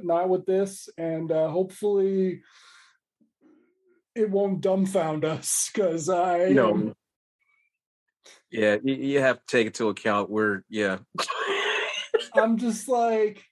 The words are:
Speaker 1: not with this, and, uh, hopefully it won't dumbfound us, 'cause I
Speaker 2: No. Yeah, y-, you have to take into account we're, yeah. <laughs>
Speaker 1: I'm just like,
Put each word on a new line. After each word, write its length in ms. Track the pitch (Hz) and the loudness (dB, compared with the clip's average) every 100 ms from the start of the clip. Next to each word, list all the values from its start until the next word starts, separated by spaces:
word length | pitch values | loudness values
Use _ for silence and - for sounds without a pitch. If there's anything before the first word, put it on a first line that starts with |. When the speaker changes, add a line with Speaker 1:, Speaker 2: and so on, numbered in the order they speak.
Speaker 1:
not 260 | 180 170 185 | -2 0 2
with 160 | 185 185 | 0 2
this, 440 | 190 196 196 - - | 0 0 -6 -16 -8
and, 340 | 165 160 160 | -6 -4 -2
uh, 160 | 156 156 | 0 0
hopefully 920 | 170 190 - 208 202 196 190 190 - - - - - - _ _ _ _ _ _ _ _ _ _ _ _ 233 | 0 -4 -2 0 2 2 2 0 -2 -12 -20 -20 -20 -20 _ _ _ _ _ _ _ _ _ _ _ _ -2
it 140 | 214 | 0
won't 320 | 196 202 175 | 2 0 0
dumbfound 600 | 190 190 190 190 160 156 156 | 0 2 0 0 -2 -2 -2
us, 460 | 147 - - - | -2 -4 -4 -4
'cause 360 | 220 185 165 156 | -2 0 0 0
I 400 | 180 180 175 185 | 0 2 2 4
Speaker 2:
No. 440 | - 113 104 110 - _ _ _ _ _ _ _ _ _ _ _ _ - - _ | 4 4 2 -2 -6 _ _ _ _ _ _ _ _ _ _ _ _ -20 -20 _
Yeah, 240 | 117 107 104 | 0 2 2
y-, 80 | 135 | 0
you 260 | 131 139 139 | -2 0 2
have 180 | 131 123 | 2 0
to 60 | - | 0
take 200 | 123 110 | 0 2
into 220 | - 113 | 0 -2
account 400 | 98 113 104 95 | -2 0 0 0
we're, 340 | 107 107 98 - | 0 0 0 -4
yeah. 300 | 107 101 95 - - | -2 0 -2 -8 -8
<laughs> 1160 | - - - 403 415 427 640 - - 453 - | -6 -4 -4 -2 -2 -4 -4 -8 -4 -4 -2
Speaker 1:
I'm 240 | 220 220 226 | 0 2 2
just 300 | 240 214 - | -2 -4 -2
like, 540 | 240 233 220 208 202 - | 0 2 2 0 -4 -20